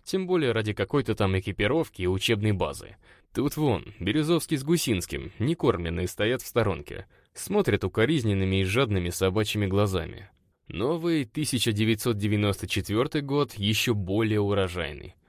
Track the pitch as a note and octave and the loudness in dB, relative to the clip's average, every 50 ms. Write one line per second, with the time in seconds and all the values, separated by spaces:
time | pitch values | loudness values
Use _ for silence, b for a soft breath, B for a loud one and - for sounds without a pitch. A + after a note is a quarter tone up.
0 | b - - F#3+ F#3+ F3 F#3 F3 D3+ B2 A#2 A2+ G#2+ G#2+ G#2 - G2+ - - C#3+ | b -4 -4 -2 -2 0 0 2 2 2 2 0 0 -2 -2 -2 -2 0 0 0
1 | C3 - A2 - G#2 F#2+ F#2+ F#2+ - G2+ F#2+ - G2+ G#2 C3 E3 D#3 - - - | 0 0 0 0 2 2 2 0 -2 -2 -2 0 0 0 2 0 -2 -2 -4 -4
2 | F#2 F2+ F#2 F#2 - - A#2 G#2 G2+ G#2+ G#2 F#2 F2 C#2+ C#2+ - - - - - | -2 0 0 0 0 0 0 2 2 2 0 0 0 -2 -4 -6 -12 -16 -18 -20
3 | b b b b b b - - B2 C#3+ - D3+ D3+ C#3+ A2 D#2+ - - - - | b b b b b b -2 0 0 0 0 0 2 2 2 0 -2 -6 -10 -4
4 | F2 F2+ - D#3 D3+ D3+ F3 D#3+ - - D#3+ C#3 C3 D3 F3 D#3+ - C#3+ A2 F2+ | -2 0 2 2 2 2 2 0 0 0 -4 -2 0 0 0 2 2 2 0 0
5 | E2+ - - C#2+ C2 - - - G#2+ C3+ E3+ - - C#3 A2 F2 E2+ E2 E2+ F2 | -2 -4 -6 -8 -8 -8 -6 -2 0 0 0 2 2 2 2 2 0 -2 -2 -2
6 | F2+ F2+ - - G#2 A2 B2 C3 - - - A#2+ A2 G#2+ E2+ D2+ - - - - | -2 -4 -2 0 0 0 0 0 -4 -2 0 0 2 2 0 -4 -6 -10 -12 -14
7 | - b b b b b b - - - G3 G#3 G3 - G#2 F#2+ - F#2+ - - | -14 b b b b b b -12 -6 -2 0 2 2 2 2 2 0 0 0 2
8 | A2 B2+ E3 D3+ A2+ A2 G2+ G2 G2 F#2+ F#2+ F#2+ F#2+ F#2 G2 B2 C#3 A2+ G#2 F#2+ | 2 4 2 2 2 2 2 2 2 2 2 2 2 2 2 0 0 2 2 0
9 | F2 F2 F2 - F#2 F#2+ F#2 G#2+ G#2+ G#2+ - G#2+ G#2 F#2+ F#2 G2 G#2 G2+ F#2+ F2+ | 0 -2 -2 0 0 2 2 2 0 0 0 -2 0 2 2 2 2 2 2 -2
10 | D#2+ D#2+ - - - - _ _ _ _ _ _ _ - - D#2 G#2 C3+ E3 E3 | -4 -4 -10 -14 -18 -20 _ _ _ _ _ _ _ -10 -6 -4 -2 -2 -2 0
11 | D#3+ E3+ E3 D#3 C3+ A2+ - D3+ D3+ - - A#2+ - A#2+ A2 G2+ A2 A2 A2+ G#2+ | 0 0 0 0 0 -2 -4 -4 -2 -2 0 0 0 0 2 2 2 2 2 2
12 | - B2+ A#2 G2+ G2+ G#2+ G#2 G#2 G#2 G2+ G2 - - F#2+ - G2+ F2 - G2 A2 | 2 -2 -2 0 0 0 2 2 2 2 0 -2 -4 -4 -4 -2 -2 0 0 0
13 | C3 D3 - D#3 C#3+ C#3 C#3 D3 C#3+ C3+ - G#2 G2 G2+ G#2+ G#2 - - A#2+ G#2 | 0 0 -2 -4 -4 -2 0 0 0 -2 -2 -2 0 0 0 2 2 0 0 0
14 | F#2+ F2 F#2+ G#2+ A2+ A2 G#2+ G#2+ G#2 G2 G2+ G2+ F#2+ F2+ E2+ F2+ E2 C#2+ D2+ - | 0 0 0 0 2 2 2 2 2 2 2 2 0 0 -2 -4 -6 -6 -8 -12
15 | - - - _ _ | -14 -16 -18 _ _